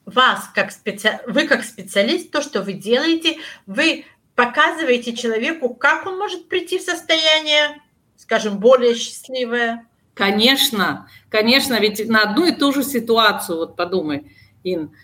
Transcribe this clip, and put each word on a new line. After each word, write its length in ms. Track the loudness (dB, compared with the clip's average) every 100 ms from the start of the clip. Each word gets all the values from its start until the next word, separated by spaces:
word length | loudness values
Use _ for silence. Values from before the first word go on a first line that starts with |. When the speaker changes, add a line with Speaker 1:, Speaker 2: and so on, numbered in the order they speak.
Speaker 1:
вас 460 | -4 2 2 2 -4
как 160 | -4 -4
специа-, 500 | -6 -10 -4 -4 -4 -2
вы 200 | 0 2
как 160 | 0
специалист, 680 | -2 -14 -4 0 2 0 -2
то, 120 | -6
что 180 | -4 -4
вы 140 | -6
делаете, 640 | -6 0 0 2 0 -2 -4 -8 -18 -8
вы 380 | -2 0 -2 -8 _ _ -2
показываете 800 | 0 2 2 2 0 0 -2 -6
человеку, 580 | -4 -2 -2 -2 -4
как 320 | 0 0 0 -4
он 120 | -6
может 300 | -6 -8 -6
прийти 300 | -6 -4 -6
в 40 |
состояние, 1000 | -4 -6 -2 0 2 2 2 0 0 -4 _ _ _ _
скажем, 400 | -4 -2 -2 2
более 360 | 4 6 4
счастливое? 920 | 0 -6 -12 -10 -6 -4 -2 -2 -4 -12 _ _
Speaker 2:
Конечно, 960 | -2 0 4 4 4 2 0 -2 -2 -10 -20 _
конечно, 480 | 0 4 4 2 0
ведь 260 | 0 0 0
на 140 | 2
одну 240 | 2 2 2
и 60 |
ту 200 | 2 0
же 100 | 0
ситуацию, 720 | -2 -2 0 4 4 2 -4 -6
вот 180 | -6 -4
подумай, 560 | -4 -2 -2 -6 -8 _ _ _
Ин, 260 | -6 -6 -8 -14